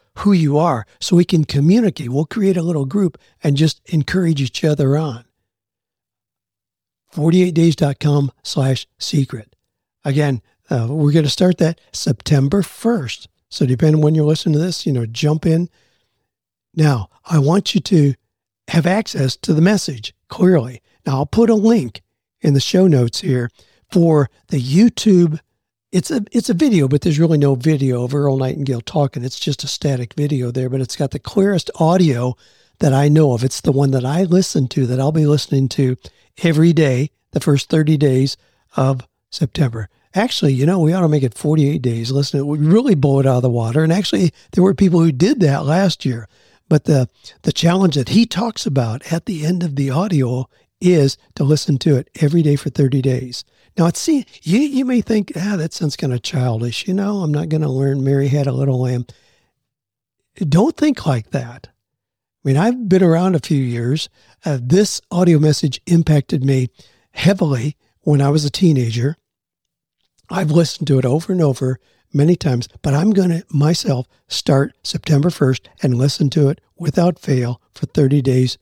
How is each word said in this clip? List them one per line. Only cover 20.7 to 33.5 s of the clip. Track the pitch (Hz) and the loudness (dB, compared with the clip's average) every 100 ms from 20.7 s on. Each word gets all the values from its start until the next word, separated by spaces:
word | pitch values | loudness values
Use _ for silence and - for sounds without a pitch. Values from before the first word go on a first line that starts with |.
| 120 _ _ - | -10 _ _ -4
Now, | 135 | -4
I'll | 143 | -2
put | 220 233 | 2 2
a | 214 | 4
link | 220 233 123 - _ _ _ _ | 4 2 0 -10 _ _ _ _
in | - | 0
the | 139 | 0
show | - 185 190 | 2 2 4
notes | 135 120 - | 4 0 -2
here | 185 127 120 _ _ _ _ | -2 -2 -4 _ _ _ _
for | 175 170 151 135 _ _ | 2 4 2 0 _ _
the | 147 | -6
YouTube. | 123 165 233 - 220 180 170 156 _ _ _ _ _ | 0 4 4 2 2 4 4 0 _ _ _ _ _
It's | 185 - | -4 -2
a, | 269 208 | -4 -2
it's | 233 - | -4 -2
a | |
video, | 180 302 185 131 | 0 2 2 2
but | 143 | 2
there's | 175 147 | 0 0
really | 165 151 | 2 2
no | 143 127 | 2 2
video | 156 147 135 123 | 0 0 0 -2
of | 123 | -2
Earl | 143 143 135 | -2 0 0
Nightingale | 131 147 135 120 | -2 -4 -4 -6
talking. | - 151 139 127 | -4 -2 -2 -2
It's | 127 - | -8 -6
just | - 135 | -6 -6
a | 143 | -8
static | - 147 127 120 - | -6 -4 -4 -6 -6
video | 147 143 123 | -4 -2 -4
there, | 123 127 | -4 -4
but | 131 | -4
it's | 127 - | -6 -4
got | 139 | -6
the | 139 | -6
clearest | - 202 196 185 - - | -6 0 0 0 -4 0
audio | 160 185 165 120 127 - _ _ _ _ | 2 4 2 2 -4 -8 _ _ _ _
that | 143 | 0
I | 135 147 | 2 4
know | 151 147 | 4 4
of. | 120 | 2
It's | 127 | -2